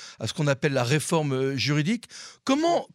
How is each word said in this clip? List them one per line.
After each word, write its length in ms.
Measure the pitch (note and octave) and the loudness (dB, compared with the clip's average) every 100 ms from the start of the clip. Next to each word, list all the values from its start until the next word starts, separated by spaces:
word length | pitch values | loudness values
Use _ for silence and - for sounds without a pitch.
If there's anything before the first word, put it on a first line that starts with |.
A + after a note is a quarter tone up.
| - - | -20 -10
à 60 | A#2 | -8
ce 80 | |
qu'on 140 | - D3 | -2 0
appelle 260 | C3+ D#3 | 2 0
la 100 | C3+ | 0
réforme, 500 | A#2+ D3+ - E3 D3 | 2 0 2 0 0
euh, 220 | C3 C3+ C3+ | 0 0 0
juridique. 500 | A2+ D3 D3+ A#3 - - - - | 0 0 0 -2 -6 -20 -20 -14
Comment, 440 | - C#4 E4+ E4+ - | -2 2 4 2 -2